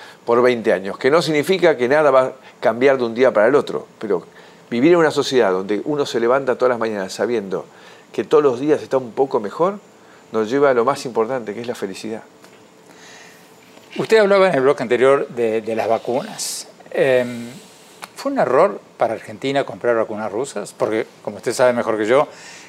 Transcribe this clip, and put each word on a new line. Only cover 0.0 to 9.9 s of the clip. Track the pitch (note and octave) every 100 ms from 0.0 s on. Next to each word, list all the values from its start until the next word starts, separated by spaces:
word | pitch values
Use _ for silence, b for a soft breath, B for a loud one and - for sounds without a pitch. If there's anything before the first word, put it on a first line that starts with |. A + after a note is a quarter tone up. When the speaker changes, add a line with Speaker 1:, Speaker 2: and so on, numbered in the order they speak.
| B B
Speaker 1:
por | - A#2
veinte | B2 A#2+ G#2+
años, | F#2+ F#2+ F#2
que | C3
no | D3+
significa | D#3+ D3+ C#3 F#3+ E3+ C3+
que | A#2+
nada | C#3+ D3+
va | C3
a | C3 - B B
cambiar | A#2+ A2+ C3+ C3+
de |
un | A#2+
día | A2+ B2+
para | G#2+ G#2+
el |
otro, | C#3+ - - - -
pero | G#2+ F2+ - B B B B
vivir | A#2 C#3+
en | F3
una | D#3
sociedad | C#3 B2+ C3 G#2+
donde | F#2 G2 G2+
uno | - D3 C3+
se | B2
levanta | A2+ C3 C3 A#2
todas | B2+
las | A#2+
mañanas | A2+ G#2+ F#2+
sabiendo | - G#2+ A#2+ G2 F2+ - B B B B
que | -
todos | A2 D#3
los | D3 A#2
días | D3 C#3+
está | - C3+
un | B2+
poco | G#2 C#3 C3
mejor, | G#2 - E3+ G3+ -